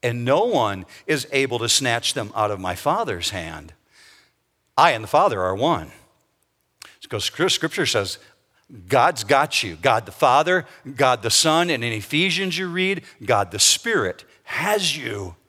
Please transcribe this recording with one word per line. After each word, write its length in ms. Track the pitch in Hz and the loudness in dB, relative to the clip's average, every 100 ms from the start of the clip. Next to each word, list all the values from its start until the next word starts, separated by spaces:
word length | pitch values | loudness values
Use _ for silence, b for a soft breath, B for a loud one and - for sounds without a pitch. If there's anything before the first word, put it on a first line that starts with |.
And 240 | 120 120 120 | -4 -4 0
no 180 | 147 | 2
one 400 | 233 185 110 98 90 B - | 2 0 0 -4 -10 B -4
is 200 | 151 120 | -2 0
able 260 | 135 135 120 | 0 0 -2
to 100 | 117 | 0
snatch 420 | - 131 117 - | 0 2 0 -2
them 180 | - 104 - | -4 -6 -2
out 140 | 107 | -2
of 100 | 101 | -2
my 140 | 92 | -6
Father's 560 | 90 143 185 214 90 87 | -4 -2 -2 -2 -4 -6
hand. 420 | 95 80 80 78 - _ b b b b b _ _ _ - | -6 -10 -12 -16 -20 _ b b b b b _ _ _ 4
I 140 | 165 | 4
and 120 | 117 | 4
the 60 | 110 | 0
Father 340 | 147 190 107 | 2 2 2
are 140 | 92 95 | -2 0
one." 360 | 139 143 80 - _ _ _ _ _ _ _ _ B B | 0 0 -4 -16 _ _ _ _ _ _ _ _ B B
Because 240 | - 110 | -10 -6
Scr-, 240 | - - 180 | -6 -2 0
Scripture 380 | - 160 - 170 | 0 -2 -2 0
says, 320 | 110 98 - b b _ _ _ 117 90 | 0 -2 -8 b b _ _ _ -20 0
God's 380 | 135 139 170 | 4 4 2
got 380 | 104 139 151 - | 2 4 4 0
you. 140 | 104 80 | -4 0
God 280 | 98 113 | 2 2
the 80 | 98 | 0
Father, 540 | - 143 131 160 185 - B 139 | 0 4 4 4 0 -2 B -18
God 280 | 135 135 123 | 0 2 2
the 80 | 110 | 2
Son, 400 | - 160 156 175 | 2 2 2 2
and 120 | 139 | 0
in 120 | 117 | -2
Ephesians 640 | 110 101 147 185 170 190 165 | -6 -4 -2 0 -2 -4 -4
you 100 | 185 | -6
read, 340 | 175 185 196 B B | -2 -2 -2 B B
God 280 | 107 113 98 | -2 0 0
the 60 | 98 | 0
Spirit 680 | - - 233 214 98 - - b | 0 0 0 0 -2 -6 -14 b
has 500 | - - 170 208 180 | -12 -6 0 0 0
you. 400 | 151 123 104 95 85 | -4 -6 -8 -10 -14